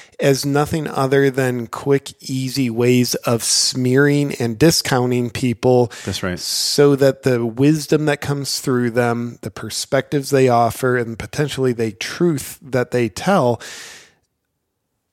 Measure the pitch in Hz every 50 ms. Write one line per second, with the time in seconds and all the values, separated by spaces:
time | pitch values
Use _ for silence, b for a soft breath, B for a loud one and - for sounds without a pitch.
0 | B B B - - 143 135 127 - 143 139 143 147 147 - 160 147 - - 139
1 | 135 131 139 139 139 139 123 135 131 127 123 123 117 113 - - - 143 139 139
2 | - - - _ - - 135 131 131 131 120 139 131 120 110 117 120 123 123 123
3 | 123 120 - - - 127 120 113 - - - - - - - 131 127 127 127 135
4 | 143 143 143 143 143 143 - - 120 117 113 110 147 165 - - - - 139 123
5 | 123 123 123 123 120 120 - - 131 123 117 - - 127 127 123 123 117 B B
6 | B 98 95 - - 92 90 90 - - - - - - - - 143 143 143 131
7 | 139 135 135 - - 135 127 117 117 117 110 123 135 147 160 156 143 - 160 151
8 | 151 151 143 - - - 143 143 139 - - - - 143 127 123 123 120 113 123
9 | 120 120 120 120 120 120 120 - - 110 - - - 110 - - - - - 135
10 | 131 - 160 143 135 135 143 135 131 127 120 117 120 117 - - - 127 123 127
11 | 117 117 113 104 - - - - 151 135 - 135 131 127 120 113 113 110 104 -
12 | - - - - 170 175 156 131 - - - - - 135 123 127 120 - - 123
13 | 120 110 - - - 180 202 185 131 120 117 B B B B B B B B B
14 | B B B B _ _ _ _ _ _ _ _ _ _ _ _ _ _ _ _
15 | _ _